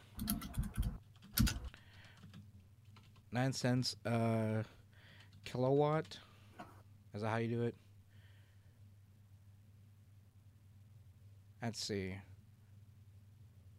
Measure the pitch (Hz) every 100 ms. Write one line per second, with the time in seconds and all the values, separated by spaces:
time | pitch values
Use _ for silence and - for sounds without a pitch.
0 | - - - - - - - - - -
1 | - - - - - - - - - -
2 | - - - - - - - - - -
3 | - - - 117 135 131 127 127 123 -
4 | 110 117 113 113 110 110 110 - - -
5 | - - - - - 123 127 139 147 156
6 | - - - - - - - - - -
7 | - 104 110 113 113 117 117 - - -
8 | - - - - - - - - - -
9 | - - - - - - - - - -
10 | - - - - - - - - - -
11 | - - - - - - 117 107 - 101
12 | 95 95 - - - - - - - -
13 | - - - - - - -